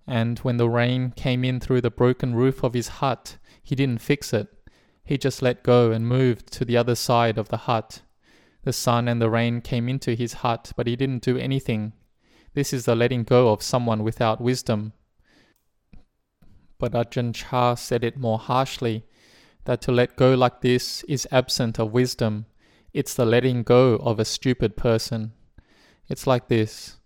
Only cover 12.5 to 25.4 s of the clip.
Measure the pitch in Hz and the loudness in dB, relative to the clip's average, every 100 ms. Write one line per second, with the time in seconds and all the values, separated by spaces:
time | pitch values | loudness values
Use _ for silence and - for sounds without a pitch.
12.5 | 147 139 135 120 117 120 127 113 123 120 | -4 -2 -2 0 2 2 0 4 6 6
13.5 | 107 - 127 120 110 107 - 117 110 120 | 2 0 -2 0 -2 -2 0 0 0 -2
14.5 | 127 - 107 107 - _ _ _ _ _ | -2 -2 -4 -4 -12 _ _ _ _ _
15.5 | _ _ _ _ - - _ _ _ - | _ _ _ _ -20 -20 _ _ _ -20
16.5 | - _ _ 123 120 117 131 120 110 - | -20 _ _ -4 -2 -4 -4 -4 -6 -4
17.5 | 127 120 120 - 117 117 135 120 110 - | 0 0 0 -4 -2 -2 -4 -4 -4 -2
18.5 | 127 135 - 120 110 - _ _ _ _ | -2 -2 -4 -4 -4 -8 _ _ _ _
19.5 | _ - 123 - 123 123 - 131 127 123 | _ -4 -4 0 2 0 4 4 6 2
20.5 | - 127 123 - - - 139 - 131 127 | 2 0 0 -2 -10 -6 -6 0 0 0
21.5 | - 117 113 110 120 123 - 113 104 110 | -2 -2 -2 -2 0 0 0 -2 -2 -10
22.5 | _ _ _ _ 147 - - 117 117 127 | _ _ _ _ -6 -4 0 2 4 2
23.5 | 123 113 123 127 110 120 107 110 - 131 | 0 4 6 6 4 0 0 -2 -2 -2
24.5 | 123 113 - 123 113 - 113 110 - | 0 -2 0 0 0 -2 -8 -8 -14